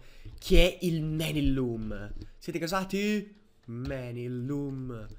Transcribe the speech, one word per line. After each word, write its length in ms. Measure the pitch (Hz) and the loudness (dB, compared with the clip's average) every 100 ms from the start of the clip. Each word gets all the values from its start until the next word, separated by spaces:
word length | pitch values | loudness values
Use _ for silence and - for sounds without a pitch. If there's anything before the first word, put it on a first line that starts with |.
| - - - - | -12 -16 -14 -6
che 400 | - 180 180 - | 8 8 8 2
è 80 | 180 | -2
il 180 | 165 | 0
Manilum. 1080 | 156 156 160 151 143 135 123 113 107 101 104 - - - | 0 -2 0 2 2 4 2 -2 -4 -6 -8 -8 -10 -12
Siete 220 | - 160 | -6 -4
casati? 760 | 165 190 185 196 208 208 202 - - _ - | 0 0 0 0 2 2 -2 -12 -20 _ -10
Manilum. 1400 | 117 135 135 123 120 123 123 127 143 143 135 127 117 104 | -8 -6 -6 -6 -6 -6 -4 -2 -2 -2 -4 -6 -8 -10